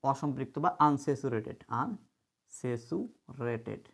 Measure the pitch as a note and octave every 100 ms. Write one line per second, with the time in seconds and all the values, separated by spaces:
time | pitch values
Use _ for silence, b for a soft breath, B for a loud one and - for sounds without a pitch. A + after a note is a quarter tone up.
0 | C3+ C3+ D3 C3 C3+ - - - D3 C#3+
1 | C#3+ C3+ C3+ A#2 G#2+ - - A#2 D3 G#3
2 | - _ _ _ _ - B2+ A#2+ A#2+ E3+
3 | A#3+ - - C3 A#2+ A#2 A#2 A2 -